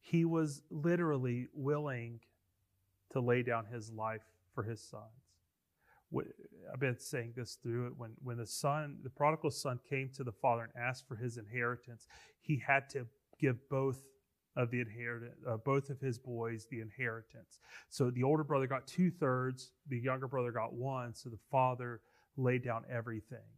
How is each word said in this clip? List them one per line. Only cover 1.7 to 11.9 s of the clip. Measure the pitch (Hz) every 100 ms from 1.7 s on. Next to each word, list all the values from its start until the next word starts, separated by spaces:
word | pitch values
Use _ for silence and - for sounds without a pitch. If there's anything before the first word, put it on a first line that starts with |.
| 147 147 127 117 117 _ _ _ _ _ _ _ _ _
to | 135
lay | 123 123
down | 120 117 107
his | 120 107
life | 110 110 110 - _ _
for | -
his | 107 113
sons. | - 107 110 113 _ _ _ _ _ _ _ _ _
Wh-, | 127 - - - - 90
I've | -
been | 135 120
saying | - 139 117 120
this | 117 -
through | 123 117 123
it. | 127
When, | 117 113
when | 131 120
the | 110
son, | - 143 147 147 139
the | 131
prodigal | - 143 156 156
son | - 143 123 _
came | 139 135 135
to |
the | 127
father | - 135 117
and | 113 123
asked | 120 127 -
for |
his | 107 120 117
inheritance, | 104 123 120 123 -